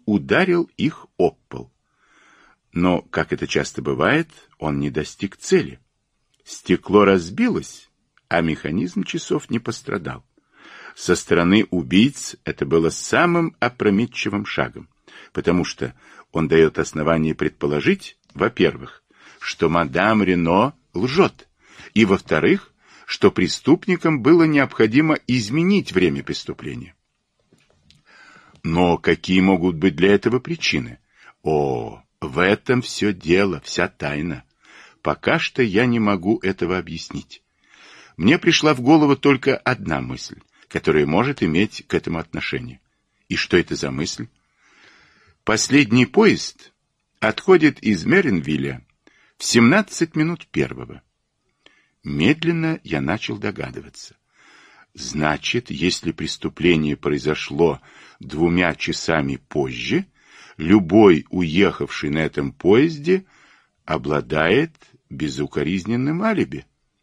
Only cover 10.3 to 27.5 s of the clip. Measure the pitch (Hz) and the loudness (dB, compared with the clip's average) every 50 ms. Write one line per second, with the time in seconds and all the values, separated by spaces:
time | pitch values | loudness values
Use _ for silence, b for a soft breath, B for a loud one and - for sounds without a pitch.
10.3 | _ _ B B B B B B B B B B B B - - 87 - - - | _ _ B B B B B B B B B B B B -2 -2 -2 0 0 0
11.3 | 87 85 87 90 101 110 - - - 87 73 64 87 98 117 139 - - - - | 2 2 4 4 4 4 2 0 -2 -4 -2 2 4 4 4 4 0 -4 -12 -14
12.3 | - - - 82 78 - - 69 80 82 82 80 - - - - 107 135 170 175 | -14 -12 -10 -10 -8 -6 -4 0 0 2 2 0 -2 -6 -6 -2 0 2 2 2
13.3 | 170 170 165 - - - - 123 - - 131 107 98 101 120 120 - - - 107 | 2 0 -2 -4 -4 -4 -4 -4 -2 -2 0 0 2 2 0 -2 -6 -8 -6 -6
14.3 | 98 101 104 - - - 65 58 - - 71 - _ _ _ B B B B B | -4 -6 -6 -6 -6 -6 -6 -6 -8 -14 -20 -20 _ _ _ B B B B B
15.3 | B - - 87 90 87 78 - - - - 62 - b b b b b b b | B -4 -2 0 0 0 0 -4 -6 -8 -8 -10 -10 b b b b b b b
16.3 | b 82 80 76 80 82 80 78 - - 73 - - 78 76 80 82 80 78 78 | b -4 0 4 4 6 4 4 2 -2 -6 -4 -6 -4 0 0 0 2 0 -2
17.3 | 78 - 78 76 - - 73 71 73 73 - 175 202 196 - - - _ _ _ | -2 -2 -4 -6 -4 -4 -4 -4 -2 -2 0 -2 -2 -2 -4 -14 -20 _ _ _
18.3 | - - 98 120 - - 185 - - - - - - - _ _ b b b b | -6 -4 -2 -2 0 0 0 0 0 -4 -12 -18 -20 -20 _ _ b b b b
19.3 | b b b - - - 85 78 82 85 80 67 64 87 95 113 113 104 98 90 | b b b -12 -6 -2 0 2 2 2 0 0 0 2 2 4 4 4 4 2
20.3 | 90 87 82 82 87 98 120 143 - _ _ _ - 87 110 127 139 185 175 - | 2 2 2 2 4 4 2 2 -2 _ _ _ -8 -6 -4 -2 2 2 2 2
21.3 | - - - _ _ B B B B B B B B 104 113 92 98 92 - - | 0 -8 -20 _ _ B B B B B B B B 2 4 4 2 0 0 -2
22.3 | 82 76 78 123 190 196 - _ _ b b b b b b b - - - - | -2 0 2 2 2 0 -2 _ _ b b b b b b b -2 2 2 2
23.3 | - - 92 80 - - - 135 156 - - 196 180 160 - 165 156 131 107 - | 2 2 -2 -2 -2 -2 0 2 2 2 2 0 -2 0 0 0 0 2 4 4
24.3 | 170 170 165 160 151 143 135 - - - 113 107 113 143 160 156 151 - - - | 6 6 6 4 4 2 0 0 0 2 2 2 4 2 2 2 0 -2 -2 -4
25.3 | 123 127 104 104 131 156 170 190 208 185 - - - 95 90 80 69 69 - - | -4 -4 -2 -2 -2 -2 0 2 2 0 0 -2 0 0 0 0 0 -2 -6 -8
26.3 | 76 - - - - - - 76 62 60 62 - - _ _ _ _ _ _ _ | -10 -10 -10 -12 -12 -12 -12 -12 -12 -12 -14 -18 -20 _ _ _ _ _ _ _
27.3 | _ _ _ _ | _ _ _ _